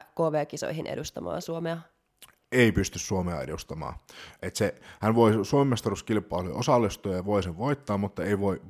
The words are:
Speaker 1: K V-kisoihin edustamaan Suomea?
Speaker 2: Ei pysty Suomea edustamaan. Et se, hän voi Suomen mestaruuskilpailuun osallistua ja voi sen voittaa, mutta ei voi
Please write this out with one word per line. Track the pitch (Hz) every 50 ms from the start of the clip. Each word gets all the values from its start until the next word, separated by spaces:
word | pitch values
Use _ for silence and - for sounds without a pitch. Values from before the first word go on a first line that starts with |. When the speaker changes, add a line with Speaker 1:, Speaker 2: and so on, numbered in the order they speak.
| - - _
Speaker 1:
K | - 165 160 151
V-kisoihin | 151 143 143 - - - - - 156 -
edustamaan | - - - 151 - - - - 175 170 165 175
Suomea? | - 165 165 170 165 165 170 165 - _ _ _ _ _ _ - - _ _ _ _ -
Speaker 2:
Ei | 127 120 113 92
pysty | 95 95 - - 92
Suomea | - - 104 95 87 87 87 76
edustamaan. | 65 67 78 - - - - 80 73 64 - - - - - - - - - - -
Et | 92 -
se, | - 107 95 - - - - - -
hän | - 107 113
voi | 117 117 110 107 110 98
Suomen | - - 143 139 139
mestaruuskilpailuun | 123 110 - 117 101 92 - - 110 107 95 - - 87 90 92 71
osallistua | - 123 156 143 120 117 98 - - - 101 92
ja | 92 90
voi | 101 104 101 90
sen | 90 82
voittaa, | 82 113 139 147 139 - - 104 98
mutta | 101 98 - - 82
ei | 95 104 98
voi | 98 98 92 - - 98